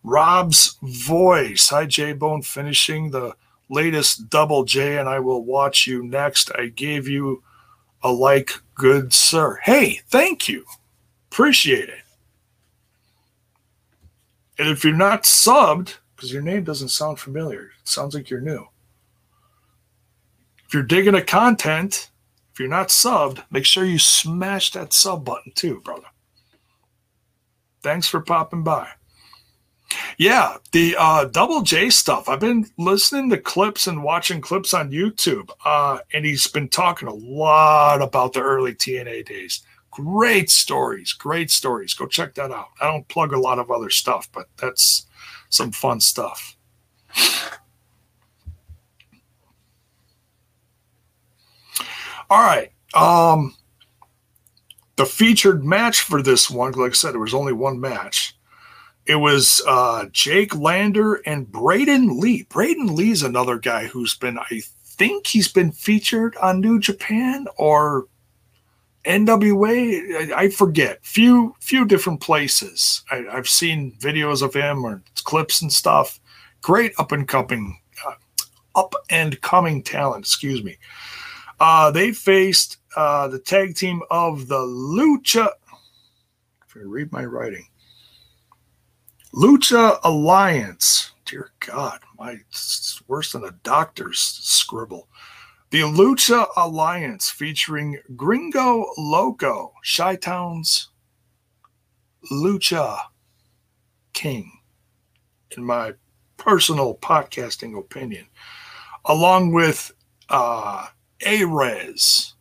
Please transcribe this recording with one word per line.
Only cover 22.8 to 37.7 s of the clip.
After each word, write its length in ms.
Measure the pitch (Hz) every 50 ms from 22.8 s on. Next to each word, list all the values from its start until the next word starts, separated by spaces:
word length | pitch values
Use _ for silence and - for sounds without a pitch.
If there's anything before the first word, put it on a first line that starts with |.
| 190
subbed, 560 | 185 - - - 240 247 180 147 135 131 - - _
make 140 | - - -
sure 200 | - - 196 185
you 140 | 185 175 151
smash 720 | - - - - - 160 165 175 185 190 196 190 - -
that 220 | - 185 165 147 -
sub 300 | - - 196 185 160 135
button 280 | - - - _ 131 _
too, 260 | - - 165 120 -
brother. 260 | _ - - - _ - _ _ _ _ _ _ _ _ _ _ _ _ _ _ _ _ _ _ _ _ _ _ _ _ _ _ _ _ _ _ _ _ _ _ -
Thanks 240 | 147 151 180 165
for 120 | - - 165
popping 440 | 160 - 170 160 156 - - 170 160
by. 260 | 160 156 135 - - - _ _ _ _ _ _ _ _ _ _ _ _ _ _ _ _ _ _ _ - - - - -
Yeah, 400 | - 160 202 240 254 170 - - - _ -
the, 240 | - 165 170 170 175
uh, 280 | - 139 151 156 156 139
Double 360 | 123 117 160 208 294 330 302
J 280 | 202 - 160 165 196 247
stuff. 360 | - - - - 127 - -
I've 140 | - 135 143
been 280 | 202 233 240 226 208 - _
listening 520 | - 170 180 196 202 - - 285 277 269 254
to 80 | 214
clips 500 | - - - - 175 196 214 202 - -
and 160 | 190 170 151 147
watching 380 | 147 165 175 170 - 180 160
clips 320 | 135 - 170 196 190 - -
on 180 | 175 151 139
YouTube, 580 | 135 156 190 214 214 - - 180 131 104 95 - - _ -
uh, 360 | 151 151 147 143 143 135 127 - _
and 140 | - 151 147
he's 220 | 135 143 139 -
been 200 | - - 151 143
talking 400 | 127 - - 180 175 170 - -
a 60 | 120 110
lot 880 | 107 110 123 135 147 156 156 151 156 156 151